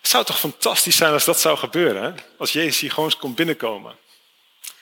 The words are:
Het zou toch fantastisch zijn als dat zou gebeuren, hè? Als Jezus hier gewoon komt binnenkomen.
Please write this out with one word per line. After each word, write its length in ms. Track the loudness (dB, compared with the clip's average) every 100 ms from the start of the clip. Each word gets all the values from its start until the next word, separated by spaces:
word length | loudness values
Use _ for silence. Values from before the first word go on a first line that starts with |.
Het 80 | 2
zou 160 | 0 0
toch 140 | -2
fantastisch 560 | -4 -4 -2 0 2 4
zijn 180 | 4
als 120 | 4 2
dat 140 | 2
zou 180 | 2 0
gebeuren, 460 | -2 2 2 0
hè? 80 | -4 -8 -20 _
Als 140 | -4
Jezus 280 | -2 0 -2
hier 120 | -2
gewoon 260 | -2 -2 -2
komt 160 | -4 -2
binnenkomen. 640 | -2 0 -4 -6 -12 -20 _ _ _ _ _ _ -20 -20